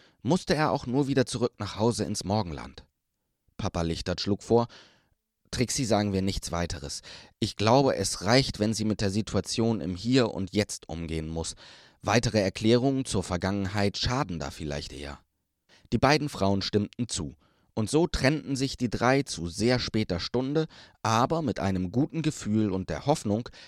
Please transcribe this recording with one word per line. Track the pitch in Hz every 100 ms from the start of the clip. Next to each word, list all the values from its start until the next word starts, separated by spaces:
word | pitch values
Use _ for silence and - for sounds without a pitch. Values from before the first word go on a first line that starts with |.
| _ _
musste | 110 180 -
er | 151 151
auch | 117 123
nur | 127 135
wieder | 135 120
zurück | 113 120 -
nach | 101 -
Hause | 117 104
ins | 90 104
Morgenland.“ | 87 107 90 69 64 - - _ _ _ _ _ _ -
Papa | 98 87
Lichtert | 82 82 - 85
schlug | 98 101
vor: | - 117 120 - - _ _ _ _ _ _
„Trixie | - 120 -
sagen | 117 104 104
wir | 95
nichts | 98 - -
weiteres. | 85 87 80 71 - - - - _
Ich | - -
glaube, | 104 131 135 -
es | 95 -
reicht, | 92 127 135 -
wenn | 104
sie | 104
mit | 107 104
der | 101
Situation | 101 104 101 - - 117 110
im | 78 87
Hier | 110 131 113
und | - 95
Jetzt | 101 104 - -
umgehen | 82 82 80 78
muss. | 82 82 - - - - _
Weitere | 101 113 120 107
Erklärungen | 95 - 107 120 135 135
zur | 131 104
Vergangenheit | - 90 95 101 95 104 101 -
schaden | - 127 147 82
da | 69
vielleicht | - 76 71 -
eher.“ | 67 71 69 _ _ _ _ _ _ _
Die | 117
beiden | 135 147 147
Frauen | - 98 98
stimmten | - 104 101 - 120
zu, | - 71 - _ _ _
und | - 110
so | 147 175
trennten | - 135 151 107 135
sich | 135 -
die | 120
drei | 107 117 135
zu | 135 - 85
sehr | 90 113 123
später | - 110 107 90
Stunde, | - 123 131 151 156 - - _
aber | 110 113 135 160
mit | 143 -
einem | 98 95 92
guten | 117 151 160
Gefühl | 151 - 101 107 107
und | 92 90
der | 78 139
Hoffnung, | 156 107 107 - -